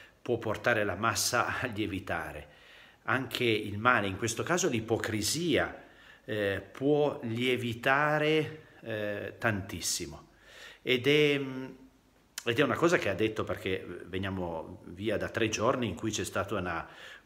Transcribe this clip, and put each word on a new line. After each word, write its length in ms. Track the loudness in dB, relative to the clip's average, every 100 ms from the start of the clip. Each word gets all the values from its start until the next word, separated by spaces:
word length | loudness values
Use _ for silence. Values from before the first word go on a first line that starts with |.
| -20 _
può 180 | -2 0
portare 440 | 0 -2 2 2
la 140 | 2 0
massa 640 | 0 2 2 2 0 -2
a 60 | -4
lievitare. 920 | -2 -4 -4 -4 -4 -4 -10 -14 -20 -20 -20 -20 -12
Anche 400 | -2 -2 0 0
il 340 | 2 2 0 0
male, 300 | 4 4 2
in 80 | 0
questo 260 | -2 -2
caso 260 | 0 0 2
l'ipocrisia, 1160 | 0 0 0 0 -2 -2 -2 2 2 0 -4 -16 -20 -20 -18
eh, 360 | -6 -2 0 0
può 600 | -6 -2 2 4 4 0
lievitare, 1400 | -4 0 0 0 0 -2 2 4 4 2 4 2 2 -4 -16 -16
eh, 540 | -8 -4 -4 -4 -8 -2
tantissimo. 880 | 0 0 -2 -6 -4 -4 -4 -10 -18 _ -20 -20 -20 -8
Ed 240 | 0 2 6
è, 320 | 6 6 2
mm, 280 | -2 -6 -10 -12 -20 _ _ _ _ -6
ed 140 | 0 2
è 40 |
una 140 | 4 4
cosa 220 | 4 4
che 100 | 2
ha 60 |
detto, 300 | 2 2 0
perché 600 | -4 -4 -2 -4 -4 -12 -8
veniamo 720 | -6 -4 -2 -4 -4 -8 -12 -14
via 300 | -6 -2 -2
da 120 | -2
tre 200 | 0 0
giorni 380 | 2 0 2 -2
in 80 |
cui 160 | -2 -4
c'è 140 | -4
stato 320 | -4 -2 -2 -2
una, 320 | -2 -4 -8 -14 -18 -18